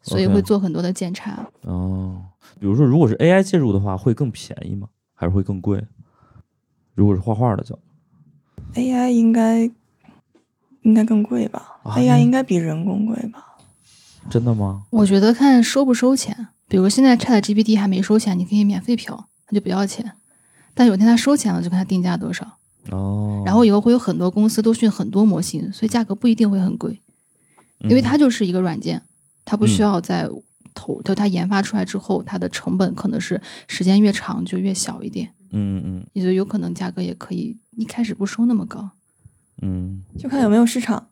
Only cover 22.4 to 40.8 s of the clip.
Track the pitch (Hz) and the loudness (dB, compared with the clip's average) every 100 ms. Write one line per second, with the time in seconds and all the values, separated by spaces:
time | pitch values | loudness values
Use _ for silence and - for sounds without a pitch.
22.4 | - _ _ _ - 95 98 104 104 104 | -12 _ _ _ -10 -6 -2 -2 -2 -2
23.4 | 135 214 233 202 220 240 208 160 180 208 | 2 4 4 4 2 2 0 -2 -2 2
24.4 | 220 220 220 226 226 - 196 196 220 165 | 0 2 0 2 0 0 -4 2 2 2
25.4 | 180 151 - - 220 240 220 196 240 226 | -4 -6 -8 -6 -2 -2 -2 0 0 2
26.4 | 214 196 180 233 - 220 _ _ _ _ | 2 2 0 -2 -8 -10 _ _ _ _
27.4 | _ _ _ _ 107 247 240 285 277 233 | _ _ _ _ 2 2 4 4 4 2
28.4 | 196 185 180 147 165 170 _ _ _ _ | -2 0 -2 -4 -6 -8 _ _ _ _
29.4 | - 208 220 202 208 185 - 175 165 - | -6 0 2 2 2 0 -2 -4 -4 -10
30.4 | _ _ - - - - - 190 208 180 | _ _ -20 -16 -10 -8 -4 0 0 0
31.4 | 175 196 202 208 185 196 - 180 - 185 | -2 -2 -2 -4 -4 -6 -4 -4 -4 -6
32.4 | 180 - - 185 185 - 202 - 175 180 | -6 -6 -4 -2 -2 -2 -4 -4 -6 -8
33.4 | - - - - 185 196 208 196 - 196 | -8 -20 -14 -2 2 4 4 0 -6 -6
34.4 | 180 185 196 185 - - - - - _ | -6 -4 -4 -4 -8 -10 -10 -10 -12 _
35.4 | _ 104 143 95 92 90 - 196 185 185 | _ -4 -4 -4 -6 -10 -10 -4 0 0
36.4 | 196 208 175 175 180 180 175 175 - 180 | -2 -4 -6 -6 -8 -6 -8 -8 -10 -8
37.4 | - - _ 226 220 - 220 - 196 - | -8 -12 _ -10 -8 -6 -6 -4 -6 -2
38.4 | 233 220 170 - 196 _ _ _ - _ | 0 0 -4 -12 -14 _ _ _ -20 _
39.4 | _ - 95 92 92 95 - - 277 277 | _ -10 -6 -6 -6 -10 -14 -12 -6 0
40.4 | 226 220 233 247 | 2 4 4 0